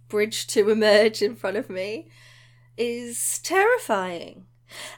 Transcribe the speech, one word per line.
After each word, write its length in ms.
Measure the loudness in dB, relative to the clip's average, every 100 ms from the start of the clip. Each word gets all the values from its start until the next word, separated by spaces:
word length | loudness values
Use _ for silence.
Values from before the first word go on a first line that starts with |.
| -6
bridge 380 | -2 -2 -4 -2
to 220 | 2 4
emerge 520 | 4 6 6 6 2
in 120 | -4
front 220 | -2 -6 -6
of 120 | -6
me 400 | -8 -8 -10 -14 -20 -20 -20 _ _ _ -6
is 640 | -6 -6 -8 -6 -6 -6
terrifying. 1040 | -2 2 2 2 -2 -4 -4 -8 -14 -20 -20 _ _ -18 -18